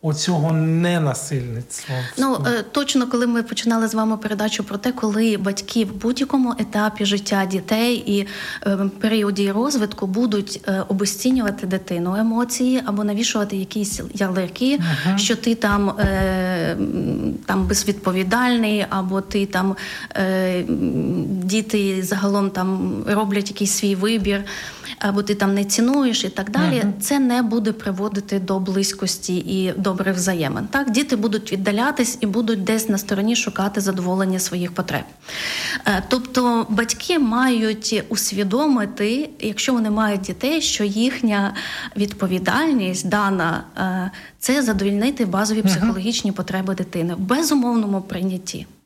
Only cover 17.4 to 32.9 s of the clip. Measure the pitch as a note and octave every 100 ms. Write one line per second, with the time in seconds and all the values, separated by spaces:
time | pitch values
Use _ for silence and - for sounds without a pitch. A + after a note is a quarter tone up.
17.4 | - F#3+ F#3 G3 - G3+ F#3+ F#3 F#3 A3+
18.4 | B3 A#3+ G#3+ G#3 - F#3+ F#3 G3 F#3+ G#3
19.4 | G3 F#3 F#3+ G3 - - - - F#3+ F#3+
20.4 | F#3 F3+ - D#3+ - - D#3+ F3+ D3+ F#3+
21.4 | F3+ G#3+ A3 G#3+ G3 F#3+ F#3 G3 G3+ G3+
22.4 | G3 F#3+ F#3 F#3+ F#3 - - G#3 G#3+ G3+
23.4 | G3+ - G3 - G3+ G3 G3+ A3+ G3 G3
24.4 | G3+ - - - - - G3+ G3 G3+ G#3
25.4 | G3 G3 G3+ - A#3+ C#4 C4 A3 A3+ -
26.4 | G3 A#3 - B3+ G3+ G3+ - C#4+ C4 A#3+
27.4 | A#3 A3+ G#3+ G#3+ - F#3 G#3 G3+ G3+ G3
28.4 | F#3 G3 F#3+ F#3+ G3 - F#3 - - F3+
29.4 | E3+ F#3+ F#3 - G3 F#3 F#3+ F3+ F3+ F3+
30.4 | D3 A2 G3+ C4+ C4+ A3 D4 A3+ A3 G#3
31.4 | G#3+ G3 G3 G3+ B3+ D4 A#3+ - G#3+ G3+
32.4 | A#3 A3 F#3 A3 A3